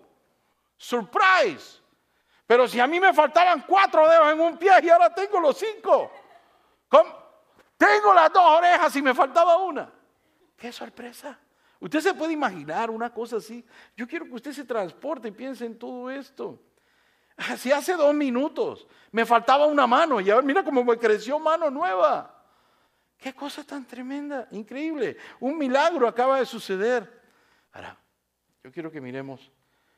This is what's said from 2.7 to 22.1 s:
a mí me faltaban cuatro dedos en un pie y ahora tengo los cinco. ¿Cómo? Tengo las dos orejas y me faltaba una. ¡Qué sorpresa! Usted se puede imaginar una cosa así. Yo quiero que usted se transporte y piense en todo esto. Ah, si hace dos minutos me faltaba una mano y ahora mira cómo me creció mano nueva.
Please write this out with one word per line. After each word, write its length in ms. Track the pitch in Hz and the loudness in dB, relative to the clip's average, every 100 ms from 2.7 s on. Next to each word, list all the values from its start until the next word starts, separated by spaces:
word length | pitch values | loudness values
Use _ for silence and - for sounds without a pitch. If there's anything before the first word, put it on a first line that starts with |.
| 220 | 0
a 60 | 262 | 0
mí 120 | 349 | 2
me 140 | 381 | 4
faltaban 520 | 302 302 339 359 311 - | 4 2 2 2 0 0
cuatro 420 | 381 392 330 311 | 2 4 4 6
dedos 240 | 330 302 | 6 4
en 80 | 311 | 2
un 160 | 330 330 | -2 0
pie 140 | 381 359 | 4 4
y 60 | 330 | 6
ahora 240 | 339 339 | 6 4
tengo 260 | 339 403 392 | 0 -4 0
los 160 | 302 - | 0 -2
cinco. 540 | 440 415 - 269 127 - _ _ _ _ _ _ _ | -6 -6 0 0 0 -12 _ _ _ _ _ _ _
¿Cómo? 400 | 285 349 - - _ _ _ _ - | 4 4 -4 -20 _ _ _ _ 2
Tengo 380 | 381 415 415 | 4 4 4
las 180 | 370 320 | 6 6
dos 260 | 381 339 320 | 6 6 6
orejas 360 | 349 349 311 269 | 4 2 2 0
y 60 | |
me 120 | 277 | 0
faltaba 440 | 254 277 294 349 339 | 0 0 2 2 2
una. 340 | 381 269 135 _ _ _ _ _ _ _ | 0 -8 -12 _ _ _ _ _ _ _
¡Qué 160 | 240 | -18
sorpresa! 680 | - 233 - 240 233 285 247 _ _ _ _ | -16 -18 -18 -20 -18 -20 -20 _ _ _ _
Usted 200 | 180 311 | -6 -4
se 140 | 349 | -2
puede 180 | 262 320 | -4 -6
imaginar 580 | 311 247 180 147 180 226 | -4 -6 -6 -8 -6 -6
una 220 | 220 233 | -6 -10
cosa 240 | 226 233 220 | -10 -10 -10
así. 280 | - 240 - - _ - | -10 -18 -20 -20 _ -16
Yo 120 | 240 | -12
quiero 160 | 330 | -12
que 100 | 320 | -14
usted 180 | 240 294 | -16 -14
se 120 | 277 | -14
transporte 640 | 254 226 180 - 277 302 220 | -8 -6 -8 -10 -10 -10 -12
y 40 | |
piense 320 | 190 262 220 | -14 -14 -12
en 140 | 233 226 | -14 -14
todo 320 | 240 247 247 | -16 -14 -12
esto. 480 | 269 269 - 381 117 _ _ _ _ _ _ _ - | -14 -16 -14 -14 -14 _ _ _ _ _ _ _ -14
Ah, 200 | - 240 | -12 -8
si 140 | 247 | -2
hace 240 | 285 285 | -2 -2
dos 180 | 359 294 | 0 0
minutos 720 | 294 277 240 302 285 175 120 _ _ _ | 0 -2 -4 -4 -4 -8 -8 _ _ _
me 120 | 220 | -4
faltaba 420 | 226 233 233 277 302 | 2 2 4 2 2
una 200 | 285 247 | 2 2
mano 340 | 254 330 233 | 2 2 0
y 80 | 190 | 2
ahora 160 | 226 | 2
mira 200 | 285 349 | 2 0
cómo 180 | 302 262 | 0 0
me 140 | 240 233 | 0 0
creció 420 | 226 208 196 302 | 0 0 -2 -4
mano 320 | 311 330 311 | -2 0 -2
nueva. 640 | 269 370 370 311 | -4 -4 0 0